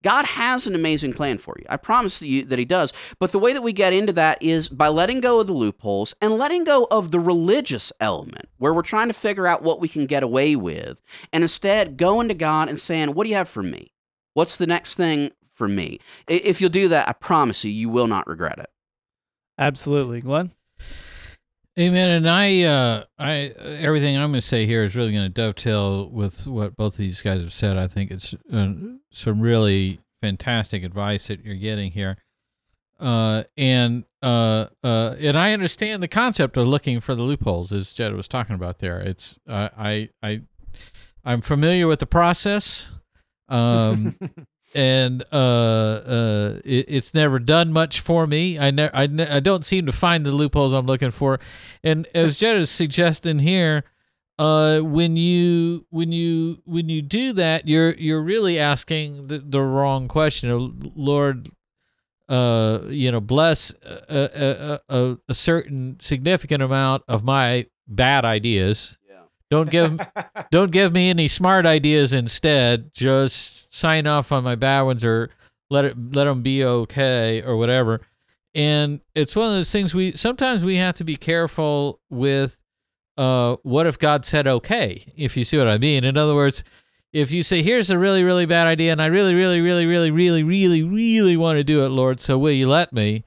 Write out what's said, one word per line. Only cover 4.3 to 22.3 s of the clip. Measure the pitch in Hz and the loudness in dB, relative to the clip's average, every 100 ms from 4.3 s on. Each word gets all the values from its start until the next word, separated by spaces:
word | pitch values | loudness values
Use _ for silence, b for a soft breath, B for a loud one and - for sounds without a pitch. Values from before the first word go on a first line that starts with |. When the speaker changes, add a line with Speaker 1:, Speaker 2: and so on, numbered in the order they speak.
| - | 2
Speaker 1:
is | 160 160 151 | 0 0 -2
by | 131 151 | 0 2
letting | 156 190 254 | 2 0 0
go | 247 233 | 2 2
of | 196 | 2
the | |
loopholes | 160 107 - 104 98 107 - | 0 -2 -2 -4 -4 -4 -2
and | 208 220 | 0 0
letting | 285 359 | 0 0
go | 320 285 233 | 2 2 4
of | 214 170 | 0 0
the | 170 | 0
religious | 170 175 170 262 254 117 - - | 2 2 2 0 0 -8 -8 -4
element | 107 80 - - - _ | -2 -2 -8 -18 -20 _
where | 139 | 0
we're | 165 | 0
trying | 170 220 233 | 0 -2 -2
to | |
figure | 220 214 196 180 | -2 -4 0 0
out | 165 | 2
what | 160 156 | 0 -2
we | 165 | -4
can | 151 | -4
get | 139 143 | -2 -2
away | 131 127 151 | 0 2 2
with | 143 87 78 76 67 B B B | 0 -2 -8 -12 -16 B B B
and | 160 | -2
instead | 165 - 196 214 180 131 | 0 0 0 0 0 0
going | 175 220 233 | 2 2 0
to | |
God | 180 160 156 156 | -2 0 0 -2
and | 147 | -4
saying, | - 165 147 | -4 -2 -2
"What | 151 | -2
do | 220 | -2
you | |
have | 208 165 | -2 -2
for | 110 | -6
me? | 92 - - _ _ _ _ | -6 -8 -16 _ _ _ _
What's | 147 165 | -2 -2
the | - 170 | -2 -2
next | 175 - | -2 -4
thing | - 170 151 143 _ _ | -2 0 0 -4 _ _
for | _ 107 | _ -4
me?" | 98 85 - B B - | -2 -6 -12 B B -2
I-, | 170 | 0
if | - 170 | 0 2
you'll | 185 | 2
do | 175 190 | 2 2
that, | 156 - | 2 0
I | |
promise | 117 - 165 127 101 | -6 0 2 2 0
you, | 107 | -6
you | 107 113 | -4 -2
will | 120 120 | 0 2
not | 98 - | 0 -4
regret | 80 82 - | -8 -8 -8
it. | - _ _ _ _ _ _ _ _ - | -16 _ _ _ _ _ _ _ _ -4
Speaker 2:
Absolutely. | 139 135 143 143 127 120 | -4 -2 -2 0 -2 -6
Glenn? | 127 147 180 _ _ - B B B B B B _ _ _ - | -2 -2 -4 _ _ -20 B B B B B B _ _ _ 0
Speaker 3:
Amen. | 175 180 185 | 2 4 4
And | 170 | 4
I, | 165 | 4